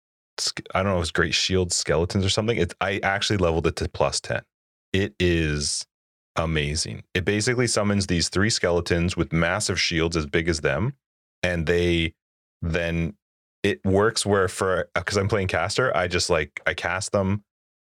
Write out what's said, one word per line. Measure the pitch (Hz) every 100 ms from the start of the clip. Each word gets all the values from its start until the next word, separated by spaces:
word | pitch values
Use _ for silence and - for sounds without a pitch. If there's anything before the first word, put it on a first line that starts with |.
| _ _ _ -
Sk-, | - - - -
I |
don't | 98
know | 90
if |
it's | 85
Great | - 82
Shield | - - 92 87
Skeletons | - - 76 95 101
or | 95
something. | - 107 110
It's, | 87 -
I | 95 101
actually | 98 98 - 104
leveled | 87 80 78
it | -
to | -
plus | - 69 -
ten. | - 60 - _ _ _ _
It | 95 104 -
is | 90 85 78 73 73 - - _ _ _ _ -
amazing. | 82 78 73 80 - 55 - -
It | 85
basically | 104 110 123 120
summons | 113 104 101 98
these | 87 80
three | 92 104
skeletons | - 92 87 - 85 87 87
with | 78
massive | 82 82 98 104 87
shields | - 82 82 82
as | 73
big | 87 82
as | 78
them, | 76 69 104 - _ _ _ _
and | 90 87 78
they | 87 87 85 80 - _ _ _ _
then, | 87 85 85 85 82 - _ _ _ _
it | 101 - 98
works | 95 110 - 101
where | 101 95
for, | - 95 87 - 85
uh, |
'cause | - 101
I'm | 98
playing | 107 92
caster, | 90 90 - 127 -
I | 90
just, | 87 -
like, | 82 78 - -
I |
cast | 82 90 92 -
them, | 101 95 101 - _ _ _